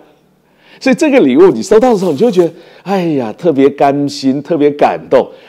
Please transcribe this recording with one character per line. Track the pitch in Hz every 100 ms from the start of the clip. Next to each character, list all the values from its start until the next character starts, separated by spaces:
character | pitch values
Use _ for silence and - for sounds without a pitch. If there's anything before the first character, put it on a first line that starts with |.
| _ _ _ _ _ _ _ -
所 | 262
以 |
这 | 254 320
个 | 262
礼 | 151 127
物 | 190
你 | 113
收 | - 220
到 | 254
的 | 214
时 |
候， | 185
你 | 135
就 | 240
会 |
觉 | 185
得， | 170 165 - -
哎 | 175 196 170
呀， | 143 113 104
特 | 175
别 | 135 135
甘 | 139 143 143 143
心， | 143 135 135
特 | 139 165
别 | 147
感 | 143 127 87 80
动。 | 135 98 -